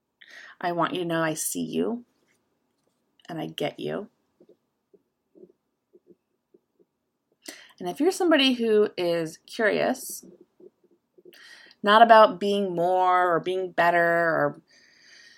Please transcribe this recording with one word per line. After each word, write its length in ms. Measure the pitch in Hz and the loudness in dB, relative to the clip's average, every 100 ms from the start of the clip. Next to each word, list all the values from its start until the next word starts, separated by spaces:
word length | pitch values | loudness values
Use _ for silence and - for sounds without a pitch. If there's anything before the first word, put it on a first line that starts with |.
| _ _ - - - - | _ _ -20 -20 -20 -10
I 120 | 180 | -6
want 220 | 175 160 | -2 -2
you 60 | 180 | -4
to 60 | 170 | -4
know 160 | 165 | -2
I 120 | 160 | -2
see 280 | 156 - - | -4 -8 -8
you 420 | 156 160 202 240 - _ _ _ _ _ _ _ _ _ _ _ - | -6 -4 -4 -6 -12 _ _ _ _ _ _ _ _ _ _ _ -16
and 100 | 165 | -12
I 80 | 160 | -12
get 320 | 160 147 - | -8 -10 -8
you. 300 | 147 160 214 _ _ _ - _ _ _ _ _ _ _ _ _ - _ _ _ _ _ _ _ _ _ _ _ _ _ _ _ _ _ _ _ - - - - | -10 -10 -12 _ _ _ -20 _ _ _ _ _ _ _ _ _ -20 _ _ _ _ _ _ _ _ _ _ _ _ _ _ _ _ _ _ _ -20 -20 -20 -14
And 80 | 180 | -10
if 100 | 175 | -2
you're 140 | 330 | -2
somebody 400 | 370 359 294 262 | 0 2 4 2
who 380 | 240 226 214 208 - | 0 2 2 2 -2
is 400 | 175 170 160 - - | -2 -2 -4 -10 -14
curious 760 | - 214 165 - 254 - - - - _ _ - _ _ _ _ _ - - - - - _ | -4 -2 0 -2 -4 -10 -16 -18 -20 _ _ -20 _ _ _ _ _ -20 -20 -20 -20 -20 _
not 200 | 202 214 | 2 6
about 380 | 226 220 208 180 | 8 8 8 4
being 340 | 202 202 190 | -4 -2 -2
more 600 | 170 175 185 185 180 180 | -2 0 0 2 2 2
or 60 | 160 | 0
being 320 | 180 185 180 | -2 -6 -6
better 260 | 170 170 170 | -2 0 2
or 640 | 170 170 165 147 147 147 - _ _ _ _ - - | 2 0 0 0 -2 -4 -16 _ _ _ _ -20 -20